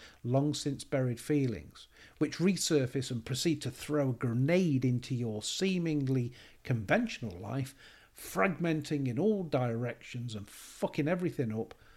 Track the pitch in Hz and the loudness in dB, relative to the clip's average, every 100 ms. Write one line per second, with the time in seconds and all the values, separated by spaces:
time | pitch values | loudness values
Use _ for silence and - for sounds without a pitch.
0 | - - 120 131 147 139 147 123 - 135 | -20 -8 0 2 2 0 -2 -4 -2 0
1 | 127 120 - 147 131 95 - - - - | 0 0 0 2 2 -2 -8 -18 -20 -20
2 | - - 151 - 180 180 - 156 127 139 | -20 -2 -2 2 2 2 2 4 4 0
3 | 127 120 - 127 175 151 127 - - 147 | -2 -4 -4 0 2 0 -2 -8 -2 0
4 | 135 123 127 117 139 180 180 131 131 123 | 2 0 0 2 4 4 4 4 2 0
5 | - 123 117 107 - - 190 180 165 151 | -2 -4 -2 -4 -4 -2 0 0 0 0
6 | 135 131 120 - - - - 117 95 190 | 2 0 -2 -6 -20 -12 -2 -2 2 2
7 | 240 - 113 90 98 131 131 - - - | 0 -4 -8 -8 -6 -4 -6 -10 -20 -20
8 | - - - 180 190 147 170 156 139 147 | -20 -18 -6 0 2 2 0 0 0 -2
9 | 135 117 202 208 170 135 123 117 123 120 | 0 2 2 2 0 0 2 0 -2 -6
10 | - 123 120 107 101 - - - 196 - | -10 -8 -6 -8 -10 -16 -20 -6 -4 0
11 | 147 180 180 - 120 110 113 - - | 0 0 0 -2 -2 -2 -6 -10 -20